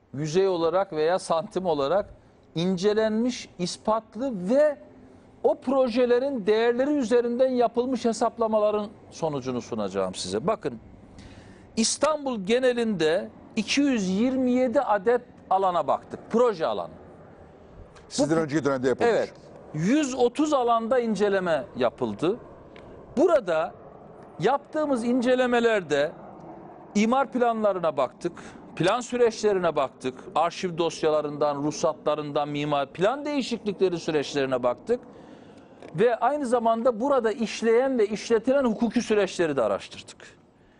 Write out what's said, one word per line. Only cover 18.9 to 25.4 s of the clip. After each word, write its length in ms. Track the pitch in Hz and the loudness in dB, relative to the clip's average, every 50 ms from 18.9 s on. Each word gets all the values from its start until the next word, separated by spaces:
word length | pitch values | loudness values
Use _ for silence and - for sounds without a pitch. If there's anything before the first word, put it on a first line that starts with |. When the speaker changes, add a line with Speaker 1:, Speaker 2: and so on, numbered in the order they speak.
| 120 - - 233 | 0 2 2 2
Speaker 1:
Evet, 200 | 214 151 113 - - - - - - - - - - | 2 2 0 -4 -6 -18 -20 -20 -20 -20 -18 -12 -8
yüz 400 | 151 160 196 269 311 302 254 254 | -4 -2 0 2 0 0 -2 0
otuz 380 | 262 247 240 247 - 311 302 | 0 0 0 0 0 0 0
alanda 460 | 302 262 233 240 233 226 226 220 262 254 | 2 2 2 2 2 2 2 0 0 0
inceleme 680 | 233 226 214 180 208 208 196 196 180 170 160 139 123 - - | 0 0 0 0 0 2 2 0 0 0 0 -2 -2 -6 -4
yapıldı. 600 | 117 123 113 - - 127 113 104 104 147 170 220 240 - - - - - - - - - - - - - - - | 0 0 0 0 -2 -4 -4 -4 -2 0 0 0 -2 -8 -18 -20 -20 -20 -20 -20 -20 -20 -20 -20 -20 -16 -6 0
Burada 580 | 226 311 381 330 277 208 175 160 156 165 202 - - - - - - - - - - - - - - | 2 2 4 4 2 2 0 -2 -2 -2 -4 -8 -14 -20 -20 -20 -20 -20 -20 -20 -20 -20 -18 -8 -2
yaptığımız 640 | 156 220 269 277 - - - 311 302 285 269 226 226 | 0 0 0 0 -4 -6 -4 -4 -2 0 -2 -2 0
incelemelerde 1080 | 240 247 262 233 254 254 254 | 0 0 2 2 2 2 2